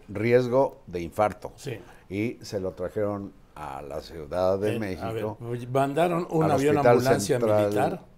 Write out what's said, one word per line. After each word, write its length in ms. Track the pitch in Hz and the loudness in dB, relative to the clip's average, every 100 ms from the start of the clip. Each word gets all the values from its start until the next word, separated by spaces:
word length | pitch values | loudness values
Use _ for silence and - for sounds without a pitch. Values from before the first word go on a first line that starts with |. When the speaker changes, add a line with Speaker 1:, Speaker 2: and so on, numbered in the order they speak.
| - | -12
Speaker 1:
riesgo 720 | 101 113 123 123 127 139 - - | -4 2 4 4 2 0 -2 -10
de 160 | 87 | -8
infarto. 520 | 85 - 104 - - - | -6 0 0 -2 -14 -12
Speaker 2:
Sí. 240 | 139 110 - - - | -12 -12 -14 -20 -8
Speaker 1:
Y 280 | 98 113 - | -4 -4 -6
se 180 | - 104 | -8 -6
lo 120 | 92 | -6
trajeron 580 | - 90 110 104 101 98 - - - | -6 -6 -4 -4 -4 -10 -16 -20 -14
a 260 | 76 67 | -12 -12
la 200 | 71 76 | -10 -10
Ciudad 580 | - 82 73 87 92 95 | -10 -12 -6 0 2 2
de 160 | 104 113 | 0 -2
Speaker 2:
Eh, 40 | |
Speaker 1:
México. 240 | 101 90 113 | -4 -6 -6
Speaker 2:
a 40 | |
ver, 120 | 113 107 | -6 -6
oye, 400 | 101 117 120 120 | -8 -8 -8 -2
mandaron 600 | 131 139 143 175 170 175 | 0 0 2 0 0 -2
un 140 | 165 | 0
Speaker 1:
Al 80 | 156 | 2
Speaker 2:
avión 260 | 139 143 143 | 2 2 4
Speaker 1:
Hospital 140 | 127 123 | 6 6
Speaker 2:
ambulancia 420 | 127 151 101 123 | 4 2 2 2
Speaker 1:
Central. 240 | 117 104 | 4 4
Speaker 2:
militar, 420 | 104 107 151 180 - | 4 2 0 -2 -12